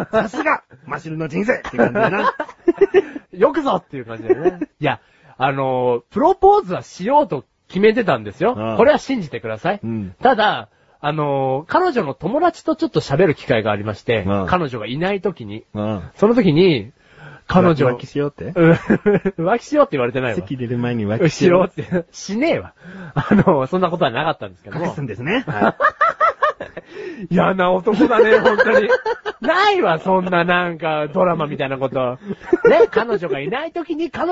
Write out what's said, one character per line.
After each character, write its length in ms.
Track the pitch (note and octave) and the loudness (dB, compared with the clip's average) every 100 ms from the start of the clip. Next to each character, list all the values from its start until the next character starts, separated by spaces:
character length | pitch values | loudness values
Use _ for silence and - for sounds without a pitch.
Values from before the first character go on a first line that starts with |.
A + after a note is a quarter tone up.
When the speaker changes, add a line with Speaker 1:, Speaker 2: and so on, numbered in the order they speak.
| - | -2
Speaker 1:
さ 200 | A3 A3 | -2 -2
す 120 | B3+ | -2
が、 220 | D#4 - - C3 D3 | -2 -2 -6 -20 -12
マ 140 | D3 | -12
シ 100 | D#3+ | -8
ル 80 | D#3 | -8
の 100 | D#3+ | -6
人 160 | E3+ | -4
生 140 | G#3 A#3+ | -2 -2
っ 40 | - | -4
て 60 | C3 | 0
感 140 | A#3 | 0
じ 40 | G3+ | 2
だ 140 | G#3+ | 0
な。 240 | G3 B4 - D4+ - - - | 0 -2 -2 -8 -6 -2 2
Speaker 2:
<laughs> 560 | G4 F#4 - - - F#3 | 2 4 0 -2 -14 0
よ 160 | B3 | 0
く 100 | D4+ | 0
ぞ 200 | C#4 F#3 - | -2 -2 -4
っ 0 | |
て 120 | C#3 | -12
い 20 | |
う 60 | A2+ | -10
感 140 | A2+ | -6
じ 40 | |
だ 100 | A2+ | -2
よ 80 | - | 0
ね。 180 | D#3 F3+ D4+ - | -2 -4 -8 -6
い 60 | D3 | -4
や、 160 | A#2+ _ _ _ - | -4 _ _ _ -4
あ 120 | C3 | -2
の 460 | C#3 C3+ B2+ B2 A#2+ | 0 -2 0 0 -2
ー、 20 | - | -4
プ 80 | G3+ | 0
ロ 160 | D#4 F#4+ | 2 4
ポ 220 | F#4+ G#4 | 4 4
ー 40 | |
ズ 100 | G3 | 2
は 80 | E3 | -6
し 240 | - - F#3 | -10 -8 0
よ 160 | C#4+ | 2
う 60 | C4 | 2
と 160 | C#3+ - _ _ | -2 -10 _ _
決 100 | F#3 | 2
め 140 | G#3 | 4
て 100 | A3 | 4
た 140 | G3 C3 | 0 -2
ん 80 | G#2 | -4
で 60 | |
す 100 | G2+ | -4
よ。 120 | - A2+ | -2 -2
Speaker 1:
う 160 | A2 | -2
ん。 20 | A2 | 2
Speaker 2:
こ 80 | |
れ 80 | A#3 | 4
は 60 | C4 | 2
信 240 | - C4 | 0 -6
じ 100 | D#3+ | -6
て 80 | A#2 | -8
く 80 | A2+ | -8
だ 100 | A2 | -6
さ 140 | D#3+ | -6
い。 80 | G3+ | -6
Speaker 1:
う 60 | A2+ | -6
ん。 260 | A2+ G2 F#2+ | -6 -8 -2
Speaker 2:
た 140 | - - | 2 2
だ、 320 | G#3+ D3 G#2+ _ _ _ | 0 -2 -8 _ _ _
あ 140 | D3 | -6
の 500 | D#3 D3 C#3 C3+ C3 | -2 -2 0 -2 -2
ー、 80 | D#3+ | -2
彼 220 | D#4 F4+ | 0 0
女 100 | B3 | 0
の 100 | D#3 | -4
友 280 | C3 E3 C4+ | -4 -4 0
達 240 | E4+ E4+ - | 0 -2 -4
と 100 | D#4+ | -2
ち 80 | |
ょ 40 | E4 | -2
っ 20 | |
と 80 | D#3+ | -2
喋 280 | - C#3 F#3 | -2 2 2
る 80 | C3+ | 0
機 100 | - | -2
会 180 | A#2+ | 0
が 80 | G#2+ | 0
あ 40 | G#2 | -2
り 80 | G#2 | -4
ま 80 | |
し 100 | G2+ | -6
て、 200 | - A2+ | -2 0
Speaker 1:
う 200 | F#2+ G2+ | 0 -2
ん。 20 | F#2 | 0
Speaker 2:
彼 200 | F3+ D#3 | -2 -2
女 120 | A#2+ | -6
が 60 | G#2+ | -8
い 120 | C3 | -4
な 160 | F3+ | -4
い 80 | G3+ | -4
時 240 | G3+ F3 A2 | -4 -6 -10
に、 180 | G#2 - | -14 -12
Speaker 1:
う 80 | G#2 | -6
ん。 220 | G#2 G#2 E2+ - | -4 -4 -8 0
Speaker 2:
そ 120 | G#3 | 2
の 80 | A#3+ | 4
時 160 | F#3+ | 4
に、 400 | D3 F#3 C#3 G#2 - _ - - - - | 4 4 2 -4 -18 _ -20 -20 -18 0
彼 260 | F3+ F3+ | 4 4
女、 140 | D3+ C3+ | 4 2
Speaker 1:
浮 100 | A#2+ | 0
気 60 | - | -6
し 140 | C#3+ | -4
よ 80 | C#3+ | -4
う 20 | |
っ 20 | |
て？ 180 | - G2 | -6 -6
Speaker 2:
う 140 | F3+ E3 | 4 4
ん。 40 | E3 | 4
<laughs> 640 | - G3+ G#3 G3 F#3+ - | 2 0 2 0 0 -4
浮 200 | E3+ A#3+ | -2 -2
気 40 | |
し 120 | - D4 | 0 2
よ 60 | |
う 20 | C#4+ | 2
っ 20 | |
て 40 | |
言 80 | C#3+ | 2
わ 60 | A#2+ | -2
れ 40 | |
て 80 | B2 | -2
な 80 | B2+ | -2
い 20 | |
わ。 40 | G#2+ | -4
Speaker 1:
籍 200 | F3+ C3 | -6 -6
入 120 | A#2+ | -6
れ 20 | |
る 80 | A#2+ | -4
前 180 | A#2+ A#2+ | -2 -2
に 120 | G#2 | -2
浮 100 | A2 | 0
気 60 | E3+ | 0
し 180 | - F#3 | 2 4
よ 220 | F3 F#3 | 4 2
う。 80 | - | -4
Speaker 2:
し 80 | - | -6
よ 40 | |
う 40 | F3+ | -4
っ 40 | |
て。 20 | E3+ | -6
し 260 | - - G3+ | -12 -8 -2
ね 180 | D#4+ F3 | 0 -2
え 40 | |
わ。 140 | F#2 _ E3+ F#3+ F3 D3 | -6 _ -20 -20 -10 -4
あ 120 | - | 2
の、 340 | G#3 F#3 D3+ C3 | 4 4 2 0
そ 140 | F#3 | -2
ん 20 | |
な 80 | F3+ | -2
こ 80 | E3 | 0
と 60 | |
は 80 | D3 | -2
な 140 | A#2 D#3+ | 0 -2
か 60 | |
っ 60 | D3 | -4
た 100 | G#2 | -8
ん 40 | |
で 60 | F2+ | -14
す 60 | |
け 80 | G#2+ | -12
ど 60 | G2+ | -8
も。 100 | E3+ | -6
Speaker 1:
隠 40 | |
す 100 | - | -6
ん 40 | C#3+ | -8
で 100 | G#2 | -6
す 80 | |
ね。 220 | B2+ A3+ A#3+ | -4 -4 -2
は 220 | G#2+ - | -2 0
い。 60 | - D5 - D#5+ - D#5 - D5+ - - - - F4+ F#4+ D4+ F#3+ | 2 0 0 -2 0 0 0 -2 -4 -10 -16 -18 -14 -14 -12 -2
Speaker 2:
<laughs> 40 | |
嫌 220 | F3 E3+ | 0 2
な 180 | F#3+ F3+ | 2 0
男 360 | F#3 F3+ G#3+ C#4+ | 0 0 2 4
だ 120 | A3 | 4
ね、 200 | A3 A3 | 6 4
本 180 | G#3 G#3 | 4 2
当 220 | B3+ A3+ | 4 4
に。 100 | A3 B4 G#4 A#4 G#4+ - | 4 0 -2 -6 -8 -6
な 300 | A#3 F4 G#4 | -2 2 2
い 100 | G4 | 2
わ、 180 | G#3+ D#3+ | 2 0
そ 220 | F#3+ F#3 | 0 0
ん 40 | F#3 | 2
な 180 | F3+ | 0
な 260 | E3+ F3 F3 | 2 2 0
ん 80 | E3 | -4
か、 300 | E3 D#3 D3+ | -4 -2 -2
ド 160 | F#3 | 0
ラ 120 | F#3 E3 | 0 0
マ 120 | D3+ | -4
み 100 | C#3+ | -4
た 80 | C3+ | -4
い 40 | |
な 80 | C3+ | -4
こ 120 | C3+ | -4
と。 280 | C3 B2+ B2+ G3+ G3 - F4 A#4+ | -2 -4 -4 -10 -12 -2 2 4
ね、 180 | D#4 A4+ | 6 4
彼 260 | - A#3 G3+ | 2 -2 -2
女 120 | E3+ | -4
が 100 | C#3 | -6
い 100 | D3 | -4
な 160 | A#3+ E4 | -6 -6
い 60 | |
時 240 | E4+ E4 D4+ | -8 -6 -6
に 160 | E4 | -6
彼 200 | - E4 | -4 -2